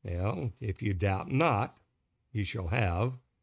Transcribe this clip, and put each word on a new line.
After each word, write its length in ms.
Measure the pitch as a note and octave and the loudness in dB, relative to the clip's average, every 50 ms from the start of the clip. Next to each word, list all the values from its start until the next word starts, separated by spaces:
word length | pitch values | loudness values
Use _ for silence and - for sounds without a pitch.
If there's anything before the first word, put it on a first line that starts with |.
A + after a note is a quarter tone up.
Well, 500 | _ G2+ F2 F2 F#2 G2+ F3+ F3+ D3 A2+ - - | _ -6 -4 -2 -2 -2 -2 -2 -4 -6 -6 -6
"If 240 | - G#2+ F#2 - | -6 -6 -6 -2
you 100 | A2+ G#2+ | -2 -2
doubt 380 | G2 F2 G2 G2 F#2+ F#2+ E2+ - | 0 2 2 2 2 0 -2 0
not, 480 | C3+ C3 D#3+ E3 B2+ G2+ A#2 - - _ _ _ _ _ _ _ _ _ _ _ | 2 4 4 4 4 2 0 -2 -6 _ _ _ _ _ _ _ _ _ _ _
you 100 | - G#2+ | -4 -4
shall 260 | G2+ - - G#2 F#2 D#2+ | -4 -2 -4 -4 -4 -2
have 480 | E2+ B2+ A2 F2+ F2 F2 A2 B2+ C3 B2 _ _ _ _ | 0 2 2 2 2 2 0 0 -2 -6 _ _ _ _